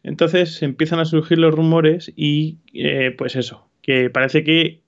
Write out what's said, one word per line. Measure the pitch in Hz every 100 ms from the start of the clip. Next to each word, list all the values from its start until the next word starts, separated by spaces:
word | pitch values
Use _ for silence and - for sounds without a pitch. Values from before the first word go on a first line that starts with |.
Entonces | - 147 165 180 170 -
empiezan | 147 131 160 165
a |
surgir | 160 160 156 165
los | 165
rumores | 156 160 165 156 170 -
y, | - 151 147 156 160 _
eh, | - 143 139 127
pues | 123 127
eso, | 131 117 - _ _
que | - 131 123
parece | 131 131 156
que | 156 160 160 -